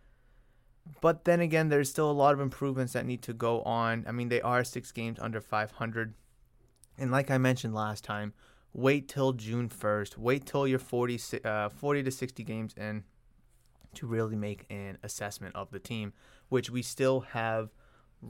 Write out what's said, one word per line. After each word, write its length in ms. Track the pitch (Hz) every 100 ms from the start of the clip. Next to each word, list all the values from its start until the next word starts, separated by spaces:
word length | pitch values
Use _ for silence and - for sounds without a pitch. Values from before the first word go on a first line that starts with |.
| - _ _ - _ _ _ _ 165 -
But 240 | 160 165
then 160 | - 170
again, 300 | 170 160 160
there's 200 | 147 135
still 180 | - 151
a 40 |
lot 220 | 143 139
of 60 | 143
improvements 520 | 139 - 139 131 127
that 120 | 123
need 160 | 127 123
to 100 | -
go 300 | 117 117 117
on. 420 | - 117 113 113 -
I 60 |
mean, 160 | 120 120
they 120 | 120
are 200 | 120 123
six 300 | 123 127 -
games 260 | - 117 113
under 200 | 113 110
five 320 | - 107 107
hundred. 420 | - 117 113 113 - _ _ _ _ _ _ _ -
And 140 | 131
like 180 | 135 139
I 100 | 131
mentioned 360 | 131 127 113
last 300 | 110 107 104
time, 280 | - 104 104 - - - _
wait 360 | 123 131 147 139
till 240 | 143 135
June 360 | 127 107 117 120
first. 480 | - 107 104 101 -
Wait 300 | 113 139 139
till 220 | 143 139
you're 100 | 131
forty, 400 | - 120 123 120 - 117
uh, 240 | 110 107 104
forty 360 | - 143 143
to 80 | 131
sixty 320 | 131 127 -
games 320 | 113 110 110 -
in 260 | 107 107 - _ _ _ _ _ _ _ -
to 120 | - 120
really 300 | 113 113 110
make 300 | 104 101 -
an 280 | 101 98 95
assessment 540 | 107 - 104 - 92 92
of 160 | 98
the 80 | 98
team, 320 | - 113 104 - - - -
which 220 | 127 123
we 100 | 123
still 420 | 120 - 131 131
have 480 | 127 117 113 113 110 - - _ _ _ 120